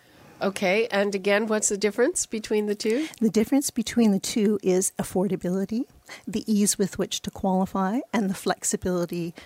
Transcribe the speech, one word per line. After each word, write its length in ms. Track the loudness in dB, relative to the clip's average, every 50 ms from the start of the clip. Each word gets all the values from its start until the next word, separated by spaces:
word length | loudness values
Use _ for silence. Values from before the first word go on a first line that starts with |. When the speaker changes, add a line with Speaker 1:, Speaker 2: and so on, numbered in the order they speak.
| _ _ -20 -20 -20 -18 -10 -4
Speaker 1:
Okay, 460 | -4 -4 -2 0 0 0 2 2 0 0
and 240 | 0 0 0 0 -2
again, 320 | -2 0 2 2 2 2 0
what's 220 | 0 0 0 0
the 80 | -2 0
difference 480 | 0 0 2 2 2 2 2 -2 -4
between 400 | -4 -6 -6 -4 -2 0 0 0
the 100 | 0 -2
two? 320 | -2 0 0 0 0 -2 -4 -4 0
Speaker 2:
The 80 | 0 2
difference 400 | 4 2 2 4 2 2 2 0
between 420 | -2 -4 -4 -2 2 4 4 4
the 80 | 4 2
two 400 | 0 -2 0 2 2 2 2 2
is 300 | 2 2 2 2 2 0 -2 -6
affordability, 840 | -6 -2 0 0 0 0 -2 -2 -2 -2 -2 -2 -2 -2 -2 -4 -4 -6 -10 -20 _ -20 -20 -16 -10 -6
the 160 | -6 -4 0 2
ease 260 | 2 4 4 2 2 0
with 200 | -2 -2 -2 -4
which 240 | -4 -4 -4 -6
to 100 | -8 -8
qualify, 680 | -8 -4 -2 0 2 2 0 0 0 -2 0 0 0 -2 -4 -2
and 180 | -2 -2 0 0
the 40 | -2
flexibility 1000 | -2 -2 -4 -4 -2 -2 -4 -4 -2 -2 -2 -2 -2 -2 -2 -4 -4 -6 -6 -8 -12 -16